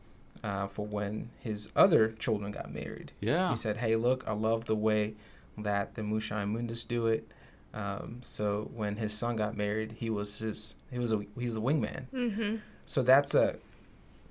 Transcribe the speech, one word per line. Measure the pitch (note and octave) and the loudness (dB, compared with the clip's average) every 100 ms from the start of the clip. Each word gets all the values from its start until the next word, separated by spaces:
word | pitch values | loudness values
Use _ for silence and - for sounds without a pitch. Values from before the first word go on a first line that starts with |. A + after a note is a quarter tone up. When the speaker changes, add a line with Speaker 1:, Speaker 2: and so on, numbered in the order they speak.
| - - - - | -20 -20 -20 -8
Speaker 1:
uh, | A2 G2 G2 | -4 -2 -4
for | - G#2 | -4 -4
when | G#2 G#2 G#2+ A#2 - | -2 -2 -4 -8 -8
his | A#2 G#2+ - C#3+ | -6 -4 0 4
other | G3 C#3+ A2 | 6 6 4
children | - - G#2 G2+ | 2 -2 0 -2
got | G#2 - | -6 -6
married. | - - - - - | -6 -6 -8 -12 -4
Speaker 2:
Yeah. | G#2 D#3+ F#3 | 0 2 2
Speaker 1:
He | B2 | 0
said, | A2 G#2+ | 0 0
"Hey, | A#2 A2+ | 2 4
look, | A#2+ B2+ - | 4 2 0
I | |
love | G#2+ A2 A2+ A2+ | 0 2 2 2
the | G#2+ | 2
way | G#2+ G#2+ G#2+ A2 - - - - | 4 4 2 -4 -16 -20 -14 -6
that | G#2+ G2+ G2 - | 0 0 -2 -4
the | |
Musha | G#2+ A2 - G#2+ | -2 -2 -2 -2
and | G2+ | -2
Mundus | A2+ A#2+ A#2 - | -2 -2 -4 -2
do | A#2+ A2+ | 2 2
it." | A2+ - - - - - | 2 -2 -18 -20 -20 -12
Um, | A2 G2+ G2 - B2 | -6 -4 -4 -6 -8
so | - - G#2 G2+ A2 | -6 -2 0 0 -4
when | A#2 G#2 G#2 | -4 -2 -2
his | A2 | -2
son | - A#2 A2+ | -2 -2 0
got | G#2 G2+ | 0 0
married, | G2+ G#2+ A2 A2 | -2 -2 -4 -4
he | A2+ | -2
was | G#2 G#2 - | -2 -2 -2
his, | A2 - - - - | -2 -2 -4 -6 -8
he | B2 | -2
was | A#2+ | 0
a, | G#2+ G2+ A#2+ | 0 -2 -4
he | A#2+ | -2
was | A2 | 0
the | |
wingman. | A#2 D3+ G#2+ - B2+ | 2 2 0 -4 -6
Speaker 3:
Mm-hmm. | C4 B3 G3+ G#3 A3 - - - | -2 -2 0 -2 -4 -8 -16 -4
Speaker 1:
So | C#3 | 0
that's | B2 C3+ D3 C#3 | 6 6 6 4
a | G#2 - - - - - - - - | 2 0 -12 -20 -20 -20 -20 -20 -20